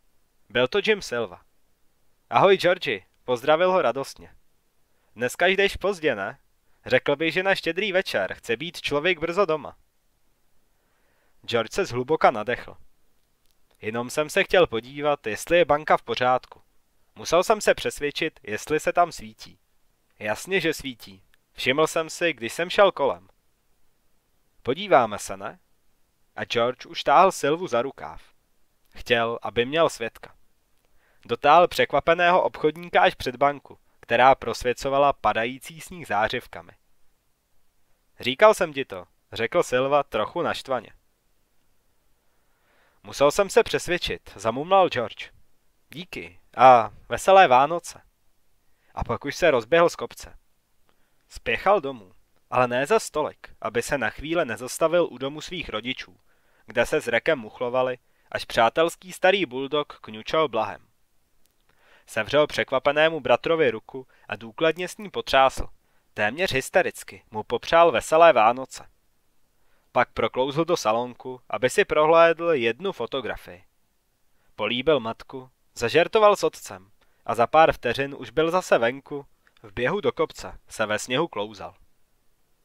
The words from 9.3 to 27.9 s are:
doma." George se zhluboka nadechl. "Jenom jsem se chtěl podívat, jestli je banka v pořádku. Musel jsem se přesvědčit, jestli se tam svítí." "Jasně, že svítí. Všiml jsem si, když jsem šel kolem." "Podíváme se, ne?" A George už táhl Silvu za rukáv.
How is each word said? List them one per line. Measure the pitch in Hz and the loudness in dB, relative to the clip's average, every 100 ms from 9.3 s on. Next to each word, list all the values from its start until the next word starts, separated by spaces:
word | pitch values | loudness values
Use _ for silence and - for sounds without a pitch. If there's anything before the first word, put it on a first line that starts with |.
| 170 190 | -2 0
doma." | 156 95 - _ _ _ _ _ _ _ _ _ _ _ _ _ _ _ _ - | -2 -8 -18 _ _ _ _ _ _ _ _ _ _ _ _ _ _ _ _ -4
George | 117 110 | -4 -2
se | - 175 | -6 -6
zhluboka | 120 127 160 185 | -6 -4 2 2
nadechl. | 117 107 120 - 95 - _ _ _ _ _ _ _ _ _ | 2 -4 -8 -10 -20 -20 _ _ _ _ _ _ _ _ _
"Jenom | 104 117 120 | -8 -8 -4
jsem | - 151 | -4 -2
se | 196 | 0
chtěl | 180 190 160 | 2 4 4
podívat, | 113 123 143 147 143 113 | 0 -8 -6 -4 -4 -6
jestli | 104 - 175 | -8 0 2
je | 165 | 4
banka | 147 156 180 | 0 2 0
v | |
pořádku. | - 113 127 127 - - _ _ _ _ _ - | 0 -2 0 0 -4 -20 _ _ _ _ _ -18
Musel | 110 165 | 0 2
jsem | 185 214 | 2 2
se | 214 | 0
přesvědčit, | 180 123 - 147 - 160 - | 0 -4 -6 -8 -6 -8 -8
jestli | - 104 - 151 | -10 -10 -4 -4
se | - | -2
tam | 175 175 | 0 0
svítí." | - 110 107 - 90 _ _ _ _ _ _ | -4 -18 -20 -20 -20 _ _ _ _ _ _
"Jasně, | 107 107 - 190 | -6 -6 -4 -2
že | 160 | -2
svítí. | 147 139 120 - 95 _ _ _ | -4 -10 -14 -20 -20 _ _ _
Všiml | - 127 135 156 | -4 0 2 0
jsem | 165 160 | -2 -6
si, | - 170 | -4 -4
když | 127 113 | -4 -8
jsem | - 175 | -6 -2
šel | - 196 | 4 4
kolem." | - 135 87 92 _ _ _ _ _ _ _ _ _ _ _ _ _ | 4 -2 -4 -12 _ _ _ _ _ _ _ _ _ _ _ _ _
"Podíváme | - 135 202 147 113 196 | -8 -6 2 2 2 -4
se, | - 98 | -10 -12
ne?" | 104 175 _ _ _ _ _ _ _ - | -12 -16 _ _ _ _ _ _ _ -12
A | 107 | -4
George | 120 117 123 - | -2 -2 -4 -12
už | 165 | -6
táhl | - 143 185 | 2 6 4
Silvu | - 143 165 175 | 2 -2 -2 -2
za | 117 | -4
rukáv. | 131 | -4